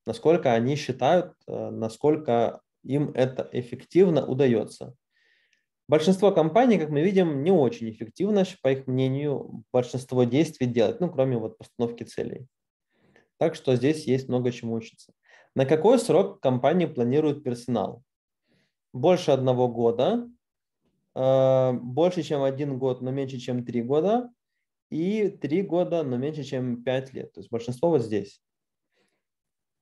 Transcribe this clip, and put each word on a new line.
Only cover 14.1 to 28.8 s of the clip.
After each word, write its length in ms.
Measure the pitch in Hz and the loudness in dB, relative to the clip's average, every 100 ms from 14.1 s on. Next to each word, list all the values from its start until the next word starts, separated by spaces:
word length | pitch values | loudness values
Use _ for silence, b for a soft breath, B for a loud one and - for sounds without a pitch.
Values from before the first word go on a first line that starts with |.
| 127 127 | -2 -2
много 240 | 127 123 | -2 -2
чему 220 | 123 117 | -4 -6
учиться. 400 | 113 - _ _ _ b b b | -6 -8 _ _ _ b b b
На 140 | - 135 | -2 2
какой 320 | 156 190 254 | 2 4 4
срок 400 | - 156 196 - | 4 2 2 -2
компании 480 | 135 123 135 180 160 | -2 2 2 2 0
планируют 560 | 123 120 143 156 139 | 0 0 2 0 -2
персонал? 580 | 127 120 - 113 95 - _ _ _ _ _ _ _ _ _ | -6 -8 -4 -2 -4 -8 _ _ _ _ _ _ _ _ _
Больше 380 | 127 160 180 156 | -2 2 2 2
одного 380 | 135 127 123 123 | 2 2 2 0
года, 600 | 117 117 113 151 240 - - _ _ _ _ _ _ _ | 2 0 2 0 0 -4 -16 _ _ _ _ _ _ _
э, 600 | 131 131 131 131 131 127 | -2 2 4 4 4 2
больше, 500 | 123 123 127 175 180 | -2 -4 0 0 0
чем 180 | 151 147 | -4 -2
один 380 | 135 135 147 127 | -2 -2 -6 -2
год, 220 | 131 127 | -2 -2
но 100 | 127 | -4
меньше, 260 | 135 135 131 | -6 -6 -8
чем 260 | 127 123 | -6 -6
три 200 | 120 120 | -4 -4
года, 480 | 117 147 185 240 247 _ _ _ _ _ - | 0 0 2 0 -4 _ _ _ _ _ -12
и 380 | 151 180 220 202 | -6 -2 0 -2
три 340 | - 143 170 | -4 -4 -2
года, 400 | 170 170 175 170 | -2 -2 -2 -2
но 140 | 139 123 | -2 -4
меньше, 260 | 143 151 | -4 -6
чем 400 | 131 131 127 120 | -8 -6 -4 -6
пять 280 | 131 131 131 | -2 -4 -4
лет. 200 | 127 - | -12 -14
То 60 | - | -16
есть 100 | - | -10
большинство 380 | 117 - 127 170 | -8 -6 -2 2
вот 140 | 156 | 2
здесь. 380 | 107 104 95 _ _ _ _ _ | 0 -4 -6 _ _ _ _ _